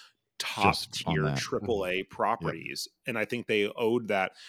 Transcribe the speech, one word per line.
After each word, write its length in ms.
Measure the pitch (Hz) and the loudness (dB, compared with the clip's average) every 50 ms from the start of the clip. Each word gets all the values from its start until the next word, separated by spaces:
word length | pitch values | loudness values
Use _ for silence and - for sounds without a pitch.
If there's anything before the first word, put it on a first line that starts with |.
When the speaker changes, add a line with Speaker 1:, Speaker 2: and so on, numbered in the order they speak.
| - - _ _ _ _ _ - | -20 -20 _ _ _ _ _ -8
Speaker 1:
top 340 | - - - 113 98 104 - | -6 -4 0 4 4 4 4
Speaker 2:
Just 300 | - - - - - - | 4 -2 -6 -6 -4 -2
on 80 | 90 82 | 0 2
Speaker 1:
tier 80 | 78 78 | 2 2
Speaker 2:
that. 100 | 73 69 65 | 0 0 -2
Speaker 1:
triple 460 | 62 - 131 107 104 110 113 98 92 | -2 -2 -4 -2 0 0 0 0 0
A 40 | 90 | 0
Speaker 3:
Mm-hmm. 60 | 92 95 | -2 -2
Yep. 120 | 98 - | -4 -4
Speaker 1:
properties. 800 | - - 107 101 113 - - - 82 80 78 62 67 - - - _ _ - | -4 0 0 0 0 0 -2 -4 -6 -6 -8 -10 -8 -8 -8 -10 _ _ -8
And 100 | 127 117 | -6 -4
I 80 | 113 107 | -2 -2
think 220 | - 127 120 - | -2 -4 -4 -2
they 220 | - 110 104 101 104 | 0 2 2 2 2
owed 400 | - - 117 110 117 123 113 101 | 0 0 2 2 2 2 2 2
that, 240 | 104 95 95 95 - - - | 2 2 2 0 -4 -8 -20